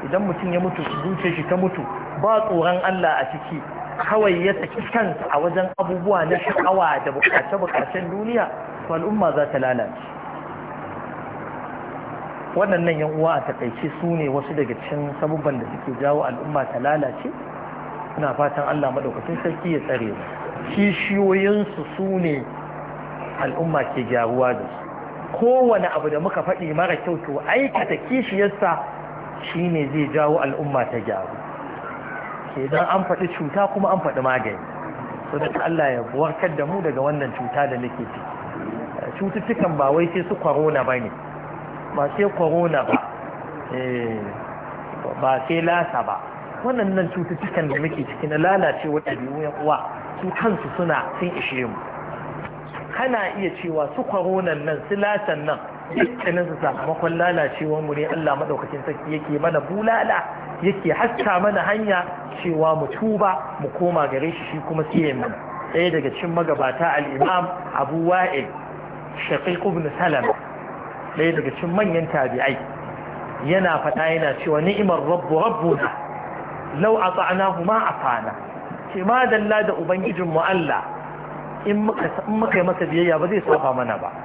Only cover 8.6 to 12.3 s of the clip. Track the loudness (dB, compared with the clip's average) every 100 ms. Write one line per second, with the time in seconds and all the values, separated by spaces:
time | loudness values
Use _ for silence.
8.6 | -10 -10 -4 -2 0 4 4 4 2 2
9.6 | 2 2 0 -6 -12 -12 -10 -10 -10 -10
10.6 | -10 -10 -10 -10 -10 -10 -10 -10 -10 -10
11.6 | -10 -10 -10 -10 -10 -10 -10